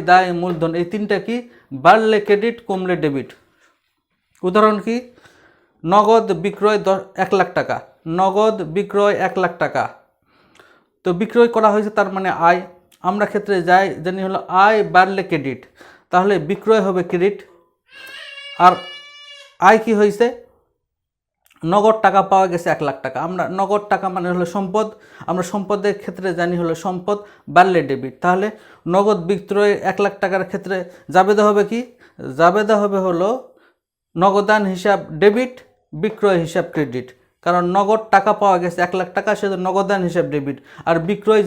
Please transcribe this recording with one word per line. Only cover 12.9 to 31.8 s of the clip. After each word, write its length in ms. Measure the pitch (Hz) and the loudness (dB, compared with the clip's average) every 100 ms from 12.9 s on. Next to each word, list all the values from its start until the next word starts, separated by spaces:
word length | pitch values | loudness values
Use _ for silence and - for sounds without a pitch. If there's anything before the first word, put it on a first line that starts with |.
| _ | _
আমরা 220 | 180 202 202 | -4 -2 -2
ক্ষেত্রে 240 | 208 202 190 170 | -4 -2 -2 4
যাই, 180 | 185 196 - | 2 2 -4
জানি 160 | 170 190 190 | -6 -6 -4
হলো 120 | 196 - 185 | -6 -2 2
আয় 140 | 202 220 170 | 4 4 2
বাড়লে 280 | 180 190 196 185 | 4 2 0 -2
ক্রেডিট, 300 | 160 135 120 - _ - _ - | -4 -4 -10 -14 _ -20 _ -2
তাহলে 220 | 180 196 190 147 | 0 2 0 -2
বিক্রয় 340 | 196 214 226 190 | -6 2 2 2
হবে 160 | 180 175 | -2 -2
ক্রেডিট। 280 | 175 190 202 - _ _ _ _ - - - - 554 571 571 | 0 0 -2 -16 _ _ _ _ -20 -20 -18 -18 -18 -16 4
আর 80 | - - 587 587 - - - - - - | 4 4 -8 -18 -20 -20 -20 -20 -20 2
আয় 180 | 185 220 | 4 4
কি 80 | 226 208 | 2 2
হয়েছে? 260 | 208 202 240 - - _ _ _ _ _ _ _ _ _ _ _ | 2 2 -2 -2 -18 _ _ _ _ _ _ _ _ _ _ _
নগদ 340 | 160 202 220 220 | 0 2 4 4
টাকা 160 | 196 196 190 | 2 2 2
পাওয়া 160 | 190 190 | 2 2
গেছে 160 | 170 170 | 0 -2
এক 60 | 151 147 | -2 -2
লাখ 100 | 135 | -4
টাকা। 140 | 131 127 165 | -8 -6 -6
আমরা 180 | 185 147 190 | -4 -6 -4
নগদ 240 | 190 208 208 | -2 -2 0
টাকা 140 | 185 190 | -2 -2
মানে 120 | 185 175 | -4 -4
হলো 140 | 180 175 208 | -2 -2 -4
সম্পদ, 300 | 185 214 214 - _ - - | -4 -2 -4 -8 _ -16 -6
আমরা 140 | 180 175 | -6 -4
সম্পদের 420 | 208 190 208 202 202 | -6 -4 -2 -2 -4
ক্ষেত্রে 260 | - 180 185 170 | -8 -8 -6 -4
জানি 140 | 175 175 | -2 -2
হলো 140 | 165 160 | -2 -4
সম্পদ 340 | 196 180 180 202 - - - | -4 -6 -4 -6 -8 -20 -2
বাড়লে 320 | 160 190 175 139 | 4 4 4 0
ডেবিট, 240 | 127 131 - | -4 -6 -4
তাহলে 220 | 175 185 214 214 - - 165 | -2 0 -2 -8 -20 -14 -2
নগদ 240 | 185 208 185 170 | 0 2 0 -2
বিক্রয় 460 | 202 - 202 208 196 185 | -4 -2 0 2 2 -2
এক 80 | 190 | -2
লাখ 100 | 202 196 | -2 -2
টাকার 220 | 190 190 185 | -4 -2 -4
ক্ষেত্রে 260 | 196 185 190 175 - - | -8 -6 -6 -8 -16 0
জাবেদা 280 | 175 190 208 208 | 2 4 4 4
হবে 140 | 208 202 | 4 0
কি? 100 | 226 | -2